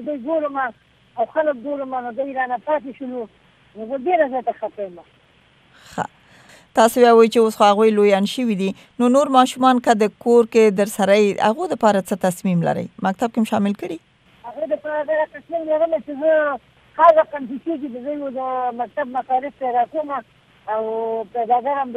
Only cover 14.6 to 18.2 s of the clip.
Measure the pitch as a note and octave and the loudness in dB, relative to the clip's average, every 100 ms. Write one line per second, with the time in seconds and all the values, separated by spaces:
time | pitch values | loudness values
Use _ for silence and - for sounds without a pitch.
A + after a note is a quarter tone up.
14.6 | D#4 D4 D4+ D4+ C#4+ D#4 D4+ D4 - E4 | -6 -6 -4 -6 -2 -2 -2 -6 -10 -8
15.6 | D#4 D#4 E4 D#4+ C#4+ C#4 D#4 D#4 D4 C4 | -2 -2 0 -2 -6 -2 0 2 0 -4
16.6 | - _ _ - E4 D#4+ D#4 D4 A#3+ B3+ | -12 _ _ 4 6 6 2 -6 -10 -10
17.6 | D#4+ D#4+ C#4 B3 C4 D4 | -8 -8 -8 -10 -8 -8